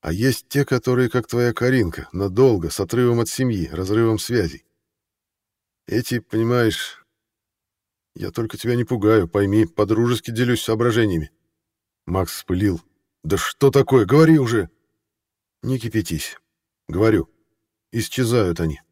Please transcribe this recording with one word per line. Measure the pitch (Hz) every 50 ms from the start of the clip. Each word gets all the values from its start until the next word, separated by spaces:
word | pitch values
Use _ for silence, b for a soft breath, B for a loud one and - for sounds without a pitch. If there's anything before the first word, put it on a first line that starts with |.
А | _ 78 80
есть | 92 113 135 127 - - _
те, | - 139 143
которые, | - 131 123 - - 127 123 127 120
как | - 127 117
твоя | - - 120 123 120 113
Каринка, | - 120 123 131 131 110 87 82 - 73 - -
надолго, | 90 98 101 90 104 131 131 117 98 82 82
с | - -
отрывом | 98 87 - 117 123 123 120 117
от | 117 110
семьи, | - - 131 127 113 98 85 82 80
разрывом | 80 92 92 104 110 117 113 110 104
связей. | - - 120 123 95 82 - - _ _ _ _ _ _ _ _ _ _ _ _ _ _ _ _ _ _ _ _ _ _ _ _ _
Эти, | - 92 113 127 - 127 120
понимаешь... | - _ - 110 113 113 123 123 120 110 101 - - - - - _ _ _ _ _ _ _ _ _ _ _ _ _ _ _ _ _ _ _ _ _ _ _
я | - 98 95
только | - - 117 110 -
тебя | - - 117 123
не | 120 120
пугаю, | - 131 117 98 107 110 110 92 82
пойми, | - 104 101 98 98 107 110
по-дружески | 85 _ - 104 98 107 107 117 120 123 110 - -
делюсь | 117 113 123 123 123 113 -
соображениями. | - 113 107 120 123 110 117 113 104 92 82 76 71 _ _ _ _ _ _ _ _ _ _ _ _ _ _ _
Макс | - 85 92 92 85 -
вспылил. | - - _ 92 90 101 104 92 80 _ _ _ _ _ _ _ _ _
"Да | - -
что | 95 - - - _ - 139 -
такое? | 139 131 - 135 127 107
Говори | 92 131 147 160 160 160 156
уже!" | 135 117 117 113 95 82 _ _ _ _ _ _ _ _ _ _ _ _ _ _ _ _ _ _ -
"Не | 117 131 127
кипятись. | 117 120 101 110 98 - 85 76 - - - - _ _ _ _ _ _ _ _ _ _
Говорю. | 78 85 104 110 107 98 80 - _ _ _ _ _ _ _ _ _ _ _ _
Исчезают | - 117 107 - - - 131 113 120 123 107 90 85 82
они. | 85 80 76 - _ _